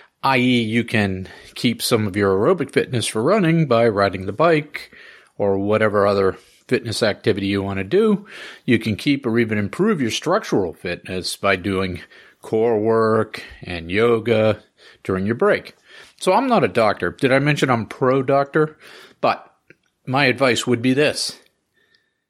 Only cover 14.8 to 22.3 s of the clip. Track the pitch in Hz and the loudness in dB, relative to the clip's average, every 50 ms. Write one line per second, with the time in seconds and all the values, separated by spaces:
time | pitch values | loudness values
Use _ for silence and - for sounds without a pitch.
14.8 | - - - _ - - 95 92 95 104 120 139 196 208 165 92 - - - _ | -20 -20 -20 _ -6 -4 -4 -2 -2 -2 -2 0 2 2 2 0 -2 -12 -20 _
15.8 | _ _ - - - - _ _ - 185 185 220 269 262 233 196 135 101 - 120 | _ _ -20 -20 -20 -20 _ _ 0 2 2 2 2 2 2 2 2 2 2 2
16.8 | 110 104 95 - - 87 - - 139 123 131 135 143 147 147 143 156 135 123 113 | 2 2 2 0 -4 -6 -4 -2 0 2 2 2 2 2 0 0 2 2 2 0
17.8 | 104 - - - 139 127 131 135 127 127 139 139 139 139 - 160 156 156 - _ | -2 -8 -6 -2 0 0 2 0 0 2 0 0 0 0 0 0 0 0 -4 _
18.8 | - - - - - - _ _ - 120 101 - - - _ _ _ _ - _ | -20 -20 -20 -20 -20 -20 _ _ -2 -2 -2 -2 -8 -20 _ _ _ _ -20 _
19.8 | _ _ _ _ _ - 127 139 143 127 117 - 139 127 117 107 - 127 120 113 | _ _ _ _ _ -2 0 2 2 2 2 2 2 2 2 0 0 -2 -2 0
20.8 | 110 127 131 139 151 131 - - - - - - _ _ _ _ _ _ _ _ | 2 0 2 2 2 0 0 -4 -8 -8 -10 -14 _ _ _ _ _ _ _ _
21.8 | _ _ _ _ _ _ _ _ _ _ | _ _ _ _ _ _ _ _ _ _